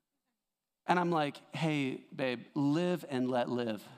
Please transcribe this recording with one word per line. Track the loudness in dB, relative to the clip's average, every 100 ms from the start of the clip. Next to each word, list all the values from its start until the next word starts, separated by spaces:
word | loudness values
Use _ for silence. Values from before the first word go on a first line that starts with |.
| _ _ _ _ _ _ _ _ 0
And | 2
I'm | 4
like, | 2 0 -4 -10
"Hey, | -4 0 0 0 -4 -8 -4
babe, | -2 -2 -4 0
live | 2 2 2 0 -2
and | -2 0
let | 0 0
live." | 0 -2 -4 -10